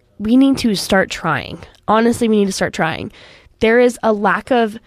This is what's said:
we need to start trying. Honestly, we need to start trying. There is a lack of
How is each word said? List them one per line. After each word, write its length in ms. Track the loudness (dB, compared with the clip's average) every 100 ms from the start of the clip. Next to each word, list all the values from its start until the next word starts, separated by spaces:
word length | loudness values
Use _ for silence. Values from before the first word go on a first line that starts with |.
| _ -8
we 180 | 2 4
need 200 | 4 2
to 160 | 0
start 360 | -2 0 0 0
trying. 480 | -4 -6 -6 -6 -14 -20 _ -2
Honestly, 420 | 0 2 0 0
we 100 | 2
need 80 | 0
to 60 |
start 200 | -2 -4
trying. 400 | -4 -6 -6 -12 -16 -20 -20 _ -2
There 200 | 2 4
is 180 | 2 2
a 100 | -2
lack 380 | 0 0 -2 0
of 280 | 0 0 -6